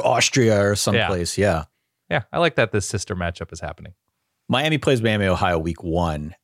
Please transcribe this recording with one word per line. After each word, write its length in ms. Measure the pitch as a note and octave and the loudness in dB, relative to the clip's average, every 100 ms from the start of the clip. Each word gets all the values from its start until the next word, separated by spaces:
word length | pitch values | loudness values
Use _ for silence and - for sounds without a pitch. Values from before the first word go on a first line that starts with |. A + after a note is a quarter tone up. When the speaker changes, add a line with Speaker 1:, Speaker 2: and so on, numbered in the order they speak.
| - | 0
Speaker 1:
Austria 560 | A#2 - C3+ A2+ G#2 | 0 2 2 4 4
or 80 | G2+ | 2
Speaker 2:
Yeah. 40 | G#2 | 0
Speaker 1:
someplace. 640 | - A2+ F#2 F2+ E2+ - | 0 0 0 -2 -2 0
Yeah. 260 | G2+ D#2+ - _ _ _ - | 2 2 -4 _ _ _ -6
Speaker 2:
Yeah, 120 | D3 - | -4 -2
I 60 | D#3 | -2
like 160 | E3+ D3 | 0 0
that 160 | A2+ | 0
this 160 | G#2+ - | 0 -2
sister 280 | F2+ - F#2 | -6 -6 -6
matchup 360 | E2+ F2 E2+ | -6 -6 -12
is 80 | E2 | -12
happening. 340 | D#2 - - - _ _ _ _ - | -12 -12 -18 -20 _ _ _ _ -2
Speaker 1:
Miami 300 | B2 D#3 D3+ | 0 2 0
plays 220 | - B2+ | 2 2
Miami, 240 | A2+ G#2+ F#2+ | 2 2 2
Ohio, 320 | E2+ F#2+ E2+ | 2 2 0
week 240 | D#2+ D#2+ | -2 -4
one. 520 | F2 E2 E2+ D2+ D2+ - | -4 -2 0 -2 -8 -8